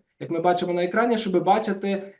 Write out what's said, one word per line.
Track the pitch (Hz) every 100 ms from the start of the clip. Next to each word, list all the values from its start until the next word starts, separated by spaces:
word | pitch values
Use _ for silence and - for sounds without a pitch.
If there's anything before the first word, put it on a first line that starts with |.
| _ _
як | 123
ми | 165
бачимо | 180 175 175
на | 175
екрані, | 180 214 240 220
щоб | 202 180
бачити, | 170 214 208 196 202 196 -